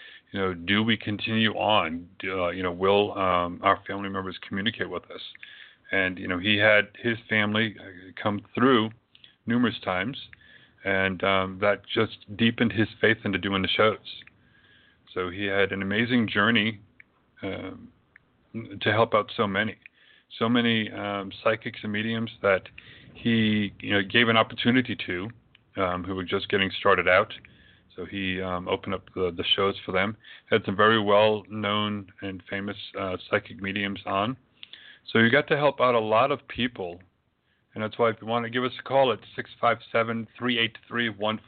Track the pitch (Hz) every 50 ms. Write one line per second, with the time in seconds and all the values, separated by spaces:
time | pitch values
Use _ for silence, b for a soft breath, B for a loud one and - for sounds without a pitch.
0 | B B B B B _ - 98 98 95 92 85 85 87 101 104 110 113 113 107
1 | - 117 104 - - 117 113 110 113 107 95 92 92 101 107 104 87 80 82 85
2 | 87 90 - _ - 95 95 95 90 87 87 95 92 90 87 87 95 98 101 101
3 | 104 104 - 98 95 92 90 90 87 87 87 - - 98 98 95 - - 98 98
4 | 101 98 98 98 95 92 87 - - - - 98 98 113 110 - 95 90 90 85
5 | - _ - - - - - B B B B B B B B B B - - 98
6 | 95 92 92 92 95 95 92 90 90 107 104 101 104 110 107 104 101 - _ -
7 | - 120 113 110 - - 110 107 104 104 107 110 113 110 107 - - 98 95 90
8 | 92 92 87 - - 110 104 101 - - _ 131 123 135 131 113 110 110 113 -
9 | _ _ b b b b b b _ 110 117 120 123 113 - - - 101 92 90
10 | 92 123 143 - - - B B B B B B B B B B - 98 98 95
11 | 95 95 95 85 92 98 98 95 95 95 95 92 101 104 101 98 - - - 113
12 | 113 104 - - - - 104 92 117 117 117 - 123 113 - 110 110 - - -
13 | - 107 110 - - 107 98 92 92 98 101 95 92 87 - - 107 110 98 -
14 | - - - - - - b b b b b b b b b b b b b b
15 | b _ - 92 92 90 87 98 104 98 98 98 98 95 98 95 98 95 101 107
16 | 117 117 127 123 113 98 - 104 101 110 120 110 104 110 113 104 - _ _ _
17 | - _ _ _ _ _ _ - - 98 95 92 92 95 95 92 95 - _ _
18 | _ _ _ - _ _ _ _ _ _ - 113 113 101 101 101 - 113 107 110
19 | 113 110 - 107 104 - - - 113 101 95 98 107 110 92 - _ b b b
20 | b b b b b b - - 120 113 120 120 117 117 113 110 107 104 - 101
21 | 101 101 101 101 98 95 95 - - 117 110 110 - 120 113 - - 107 104 104
22 | 110 113 113 113 113 113 - - - 101 95 92 - - B B B B B B
23 | B B - - - 117 117 113 110 107 107 107 104 95 - - - 90 101 101
24 | 98 98 104 117 120 113 113 113 110 - - - - 123 120 127 123 113 101 -
25 | - - 90 90 95 113 117 - _ _ _ _ _ _ _ - 95 90 90 90
26 | 87 92 98 95 92 87 101 98 - - - 98 95 95 - - - 101 98 90
27 | 85 90 90 95 110 - - - b b b b b b b b b b - -
28 | 90 82 98 101 95 92 92 92 92 92 90 90 90 92 98 95 - 98 95 92
29 | - - _ 92 92 90 85 87 85 - - - 98 98 98 - - - 92 92
30 | 95 107 107 B B B B B B _ 120 110 - - 98 92 107 107 113 110
31 | 104 101 101 101 107 110 107 104 92 90 104 107 104 101 104 107 104 104 104 101
32 | 98 98 - - - 98 95 92 - - 101 98 98 101 98 101 - - - 98
33 | 98 95 92 90 - - - 104 - - 101 - 95 98 98 104 101 101 101 92
34 | - 101 98 98 101 113 131 - _ _ B B B B B B B B B B
35 | B - - 117 113 117 117 143 147 - 160 143 147 143 131 - 120 127 120 117
36 | 110 107 107 110 127 139 143 - - _ - - 117 127 120 - 95 87 87 90
37 | - _ _ _ _ _ _ _ _ _ _ _ _ _ _ 113 110 107 - -
38 | 120 113 110 - 107 110 113 117 117 113 117 127 123 127 123 - - - 127 135
39 | 139 127 110 101 - - - - 113 - - - - 117 113 110 - - - 117
40 | 113 113 117 113 110 - _ - 123 123 123 117 117 113 113 - - _ 113 120
41 | 117 113 104 98 104 107 107 107 -